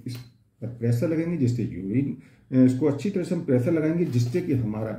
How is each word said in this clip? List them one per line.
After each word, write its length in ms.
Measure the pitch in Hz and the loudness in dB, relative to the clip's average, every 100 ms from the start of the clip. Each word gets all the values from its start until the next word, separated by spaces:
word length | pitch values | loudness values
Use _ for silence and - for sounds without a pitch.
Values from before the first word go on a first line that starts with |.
| - | -10
इस 100 | - | -12
पर 520 | - _ _ _ 110 | -14 _ _ _ -14
प्रेशर 400 | - 117 120 165 | -4 0 0 0
लगाएंगे, 280 | 160 170 170 | 0 -2 0
जिससे 240 | 120 120 | 0 0
urine, 520 | 95 87 95 117 147 156 - - _ 131 | -4 -4 -2 0 -2 -4 -12 -20 _ 4
इसको 300 | 127 123 156 | 6 6 0
अच्छी 240 | - 208 | 0 -2
तरह 140 | 196 | -2
से 100 | 165 | -2
हम 100 | 170 | -2
pressure 280 | - 123 123 | 0 2 2
लगाएंगे, 320 | 165 151 170 165 | 2 2 0 0
जिससे 340 | 120 117 180 | 0 0 0
कि 140 | 180 | 0
हमारा 380 | 123 110 107 110 | 0 -2 -4 -6